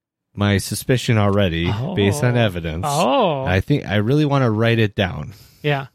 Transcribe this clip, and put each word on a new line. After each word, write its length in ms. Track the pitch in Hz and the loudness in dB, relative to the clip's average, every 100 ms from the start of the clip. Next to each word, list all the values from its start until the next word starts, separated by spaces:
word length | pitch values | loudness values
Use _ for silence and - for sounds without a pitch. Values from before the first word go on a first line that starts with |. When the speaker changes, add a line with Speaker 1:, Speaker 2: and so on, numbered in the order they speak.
| _ _ _ | _ _ _
Speaker 1:
my 260 | - 101 101 | -2 2 2
suspicion 600 | - 107 - 127 - 110 | 0 -8 -2 -2 2 2
already 500 | 101 101 95 82 85 | 2 2 0 0 -2
Speaker 2:
Oh. 220 | 104 127 - | -2 -4 0
Speaker 1:
based 260 | 101 98 | 2 2
on 140 | 123 120 | 0 2
evidence. 480 | 113 87 82 80 78 | 0 -2 -6 -6 -4
Speaker 2:
Oh. 560 | 143 214 277 196 139 | 0 0 2 0 0
Speaker 1:
I 140 | 135 95 | 0 0
think 240 | - 143 | 0 -2
I 120 | - - | 0 -2
really 280 | 107 147 | 0 0
wanna 240 | 151 139 123 | 2 2 2
write 300 | 107 117 117 | 2 2 2
it 160 | 104 | 0
down. 380 | - 92 80 71 - - _ | 0 -4 -4 -10 -14 -20 _
Speaker 2:
Yeah. 260 | 151 139 139 | -4 -4 -6